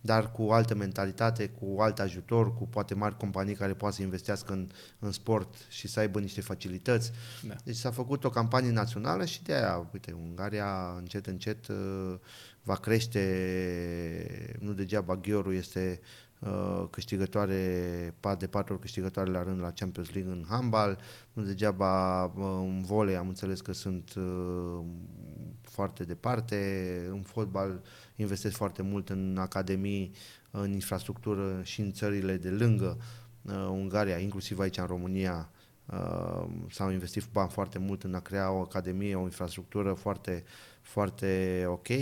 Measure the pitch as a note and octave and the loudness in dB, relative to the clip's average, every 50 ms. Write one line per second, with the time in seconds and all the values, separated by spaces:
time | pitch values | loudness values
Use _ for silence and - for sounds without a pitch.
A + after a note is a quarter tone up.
0 | - A2+ A2+ A2+ A2 A2 - - A2+ G#2+ A2 A2+ A2+ A#2 A2+ G2+ G2+ G2 F#2+ - | 4 6 6 6 6 4 0 0 4 6 8 8 8 6 4 0 0 -2 0 0
1 | G2 F#2+ F#2+ - A#2 A2+ A2+ A#2 G#2+ G2 - - - G2 G2 F#2+ G#2+ A2 G2+ - | -2 -2 0 2 2 2 4 2 -2 -4 -4 -6 -4 -4 2 4 4 4 4 4
2 | G2 G2 E2+ F2+ F2 - A#2 A#2 A2+ G2+ A#2 - G2+ - - G#2+ G2+ - G2+ G2 | 0 0 0 -4 -4 2 6 6 6 6 4 -2 -4 -2 -2 -2 -2 0 0 2
3 | G#2 G#2 G#2 - - G2+ F#2+ F#2+ F#2+ G2+ G#2 G2 G2+ G2 F#2+ F#2+ G#2 G#2 G2 - | 2 2 0 0 -2 -2 0 0 0 0 0 0 0 0 0 0 0 -2 0 0
4 | G2 F#2+ F#2 F#2 - - G#2 G2 - - G2 G2 F#2 F2+ - - - - - - | -2 -2 -2 -4 -2 -2 -2 -2 -2 -4 -2 -2 -2 -4 -8 -14 -18 -20 -14 -6
5 | - G#2 F#2+ - - - A2 G#2+ F#2 - - - - - - - - G#2 - - | -6 -4 -4 -4 0 2 2 2 2 -2 -8 -18 -18 -14 -14 -10 -8 -4 0 2
6 | G#2+ G#2+ F#2 G#2 G2+ F#2+ - - F#2 - F#2+ F2 - F#2+ F2+ F#2 - - B2 A#2 | 2 2 2 0 -2 -2 -4 -6 -4 -4 -6 -6 -4 -6 -6 -4 2 4 4 4
7 | A#2 - - - - - - - - A2+ G2+ - - - A#2+ A#2 - C3 A#2+ B2 | 4 0 -4 -8 -10 -12 -12 -10 -10 -8 -8 -8 -8 -6 -6 -2 -2 -2 -2 -2
8 | B2+ A#2+ C#3 C#3 - C3+ A#2+ A#2+ A2+ A2+ A#2 B2+ B2+ B2 A#2+ A#2 G#2 A2 A#2 G#2 | 0 0 0 2 2 2 4 4 4 6 6 6 6 6 4 4 4 2 0 -2
9 | G#2+ C3+ E3+ F#3+ F#3 E3+ - - F3 - D#3 C#3 A#2 G2 F2+ F2 E2+ E2+ - G2 | 0 2 2 2 0 -2 -4 -8 -2 2 2 4 4 4 2 0 -2 -4 -8 -10
10 | - - E2+ E2+ E2 E2 E2+ F2+ F#2+ G#2 G#2 G#2 G2+ G2+ G2 F#2+ F#2 F2 F2 F2 | -10 -8 -10 -8 -8 -8 -6 -4 -4 -2 0 0 0 0 0 -2 -2 -4 -6 -6
11 | F2+ F2+ - G2+ G2 - F#2+ F#2 - G#2+ G#2+ A2 - - G#2 G2 G2 G2 F#2+ F#2+ | -8 -6 -6 -6 -4 -4 -6 -4 -2 -4 -4 -4 -4 -6 -4 -4 -2 -2 -2 -2
12 | F#2+ F#2+ F2+ F#2 - - - - - - - _ _ - G2+ F#2 - - A2 A2+ | -2 -4 -4 -6 -8 -16 -20 -18 -18 -20 -20 _ _ -2 -2 0 2 4 4 4
13 | A#2 A#2 A#2 G#2+ G2 F#2+ F#2+ F#2 F#2 F#2 F#2 F#2 F#2 F2+ F2 F2 F2 F2 F2 E2+ | 4 2 2 2 2 4 4 2 2 2 0 0 0 0 0 -2 -2 -2 -2 -2
14 | E2+ E2 E2 E2+ D#2+ D#2+ E2 E2 - - - - - G#2 G#2 F#2+ G2 F#2 G2+ G#2 | -4 -4 -4 -4 -6 -6 -8 -8 -8 -8 -8 -6 -4 -4 -2 -2 -2 0 0 0
15 | F#2+ E2+ F#2 F#2 F2+ G2+ G#2 G#2 G2 G2 F#2+ F#2 F2 - - F#2 F#2 F#2 F2+ F2 | 2 2 0 0 2 2 2 2 4 2 0 0 0 -2 -2 0 0 0 0 -4
16 | - - - - - - - - - G#2+ F#2+ F#2+ F#2+ F#2 F#2 F#2 F2+ F2+ - - | -8 -16 -20 -20 -20 -20 -16 -8 -4 -2 -2 0 0 0 0 -2 -2 -4 -4 -8
17 | - - - F#2+ G2 F#2 - G#2 G2+ F#2+ F#2+ F#2+ F#2 F#2 F2+ F2+ F2 F2+ F2 F2 | -6 -2 0 0 0 2 2 2 2 4 2 2 2 2 2 2 0 0 -2 -2
18 | F2 E2+ E2 - - G2+ G2 F#2 F#2+ F2+ - G2+ G2 - G2+ F#2 - - - - | -4 -4 -6 -4 0 0 0 0 -2 -2 0 0 0 0 -2 -4 -4 -6 -4 0
19 | F#2 F#2+ F#2 - F#2+ F#2 F#2 F2+ F2 F2+ F#2+ F#2 F2+ F2 E2+ - G2+ F#2 E2+ - | -2 0 0 0 0 2 2 0 0 0 0 0 -2 -2 -2 -2 -4 -4 -2 -4
20 | F2+ D#2+ F2 G2 F#2 F#2 F#2 F2 E2 D#2+ G#2+ A#2+ B2+ B2 A2+ A2 G#2+ G2+ G2 F#2+ | -6 -4 -2 -4 -2 -2 -2 -4 -4 0 0 2 2 4 6 6 6 6 4 0
21 | - - - - - - - - G#2+ G2 G2 F#2 G#2 G#2+ G2 F#2 G2 F#2+ F#2+ F#2+ | -6 -14 -16 -18 -20 -10 -4 -2 -2 0 0 4 4 4 4 6 4 6 6 6
22 | F#2 F#2 F#2 F#2 F#2 F2+ F2 F#2+ G2 G2 F#2+ F#2 F#2+ F#2 F#2+ F#2+ F#2 F2+ G2+ G#2+ | 6 6 4 4 2 0 0 -2 -2 0 0 0 0 0 0 0 0 2 4 4
23 | G#2+ G2 F#2+ F2+ F2 F#2 F#2 F#2 - F#2+ F#2+ F#2 - - F#2 - - G2 F#2 F2+ | 4 4 4 2 0 -2 -4 -2 -2 -2 -2 -4 -4 -6 -6 -4 -2 -2 -2 -2
24 | E2+ - - G2+ F#2 F2+ F#2 F2+ F2+ F2+ F2+ F2+ F2 F2 F2 F2 E2+ E2+ F2 E2+ | -4 -6 -4 -4 -2 -2 0 -2 -2 -2 -2 -2 -2 -4 -4 -4 -6 -6 -8 -10
25 | F2 - F#2+ F#2+ G2 - D2+ - - E2+ - - - - - - G2+ F#2+ - - | -12 -12 -14 -14 -14 -12 -12 -10 -10 -10 -12 -14 -16 -14 -4 -2 -2 -2 -2 -4
26 | - E2+ F2+ - - A#2 B2 A2+ A#2 A#2 - G2+ G2 G2 G2 F#2+ F#2 F#2 F2+ F2+ | -6 -6 -6 -2 0 0 0 0 0 0 0 0 2 2 0 0 0 -2 -2 -2
27 | F2 F2+ F#2+ G2+ F#2+ F#2 - A#2 A2 F#2+ F#2 G2 G2 G2 F#2+ F2+ - - - - | -2 -4 -4 -4 -6 -6 -2 -2 -2 0 0 0 0 0 0 -4 -8 -14 -20 -20
28 | - - - - G#2+ G2+ G2 F#2+ - G#2+ F#2+ - G#2+ G2 E2 - F#2+ F#2+ G2+ G2+ | -20 -20 -6 -2 0 0 0 0 0 -2 0 0 -2 -2 0 0 -2 0 0 0
29 | F#2 - G2 F#2+ F#2+ F#2+ F#2+ F#2 F#2 F#2 - F#2+ F#2+ F#2 F#2+ F#2+ F#2+ G2 G2+ G2+ | -2 -2 -2 0 0 0 0 0 0 0 0 -2 0 0 0 0 0 0 0 -2
30 | F#2+ F#2 G2 - - - - - - - - G#2 G2+ G2 G2 G2 F#2 - G2+ F#2 | -2 -4 -6 -14 -18 -20 -20 -20 -20 -10 -4 -2 -2 0 0 -2 -2 -2 -2 -4
31 | - - G2 - - A2 G#2 G2 G2 F#2+ F#2+ F#2 F#2 F#2 - - G#2+ G2+ F#2+ - | -2 -6 -8 -6 -2 -2 0 0 0 -2 -2 -4 -4 -6 -4 -2 -2 -2 -2 -2
32 | - G#2 G2+ G2+ F#2+ F#2+ F#2+ F#2 E2+ F#2 F#2 G#2 A#2 A#2 A2 G#2 G2 F2+ E2 - | 0 0 0 2 2 2 0 0 0 0 2 4 6 6 6 6 4 2 0 -2
33 | - - - - - - - - - - G2+ G2 F#2+ F#2 F#2+ F#2+ G2 F#2+ F#2 G#2 | -8 -10 -14 -16 -18 -20 -20 -14 -8 -6 -4 -2 -2 -2 0 0 -2 2 2 2
34 | G#2+ G2 F2+ E2+ F#2+ G2+ F#2+ F#2+ F#2+ - G#2 F2+ G2 F#2+ F#2 - F2+ F2 F2+ F2+ | 4 4 2 0 0 -2 -2 -4 -4 -4 -2 0 0 0 0 -2 -2 -2 -2 -2
35 | F2 F2+ F#2 F#2+ F#2+ F#2 F2+ E2+ D#2+ D#2+ - - - - - - - - - F#2 | -2 0 0 2 2 2 0 -2 -4 -8 -12 -20 -20 -20 -20 -20 -12 -8 -4 -2
36 | F2+ - G1+ G1+ - F2 - - - E2+ E2+ - - F2 - - G2 F#2+ F#2+ F#2 | -2 -2 0 -2 -2 -2 -2 -4 -4 -4 -6 -6 -8 -8 -6 -2 0 0 2 0
37 | F2+ F2 - G#2+ G2 - - G#2 G2 F2+ - - G2 F#2 - F#2+ F#2+ G2 G2 F#2+ | -2 -2 -4 -4 -6 0 2 2 2 2 2 -2 -2 -2 -2 -4 -2 -2 -2 -2
38 | - F#2+ F2+ F2+ F2+ - F#2+ G2 G2 F#2+ F#2+ F#2+ F#2 F2 - G2 F2+ F#2 F2+ F#2 | -2 -4 -4 -4 -4 -2 0 0 2 2 2 2 0 0 -2 -2 -2 0 -2 0
39 | G2+ G2+ G2 F#2 F#2 F#2 E2+ - F#2 F2 E2 - F2+ - - G#2 G2+ G2 F#2+ F#2 | 0 0 0 0 0 -2 -2 -4 -4 -4 -4 -8 -10 -4 -2 0 2 2 0 0
40 | - G#2 G2 - - - F2+ E2+ E2+ - - - - - - - - - - - | 0 -2 -2 -2 -2 -4 -4 -4 -4 -10 -18 -20 -20 -20 -20 -20 -20 -4 0 2
41 | G2+ F#2+ F2+ - - G2 F#2+ F#2 F#2 F#2 F#2 F2+ F2+ F2+ F2+ F2 - - A#2 C3 | 2 2 0 -2 0 2 4 4 4 2 2 2 2 0 0 -2 -2 -2 0 2